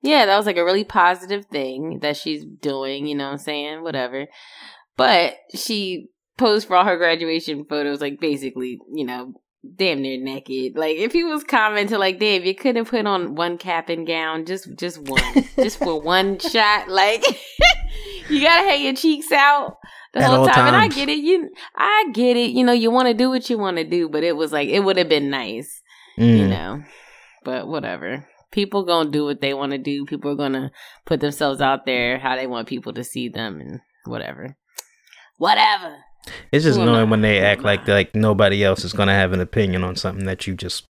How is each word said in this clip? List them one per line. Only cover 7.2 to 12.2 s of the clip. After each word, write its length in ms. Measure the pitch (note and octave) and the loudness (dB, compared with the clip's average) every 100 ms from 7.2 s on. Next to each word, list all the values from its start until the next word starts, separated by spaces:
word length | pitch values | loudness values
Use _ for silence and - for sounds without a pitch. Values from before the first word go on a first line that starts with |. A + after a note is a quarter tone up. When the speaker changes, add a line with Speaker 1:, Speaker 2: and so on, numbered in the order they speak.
| E3 D#3+ E3 C#3+ D3 | 0 -2 -4 -8 -6
Speaker 1:
photos, 320 | D3 C#3+ C#3+ | -4 -4 -4
like, 200 | D3 C#3+ | -6 -4
basically, 600 | E3 C#3 C3+ B2+ B2+ A#2+ - | -4 -2 -6 -8 -8 -10 -12
you 120 | D3+ B2+ | -8 -8
know, 280 | - B2+ - _ _ - F3+ | -8 -12 -18 _ _ -20 -6
damn 260 | F#3+ D3 | -4 -4
near 160 | C3+ C3 | -6 -8
naked. 560 | C3 C3+ - C3 C3 D#3 | -10 -12 -10 -8 -8 -4
Like, 200 | D#3 D#3+ | -4 -2
if 140 | A3 | -2
he 120 | E4+ E4+ | -2 -2
was 180 | D4+ | -6
commenting, 540 | D4 B3+ G#3+ G#3 G3+ G#3+ | -2 0 2 0 -2 0
like, 200 | F#3+ | -2
"Damn, 240 | F#3 | 0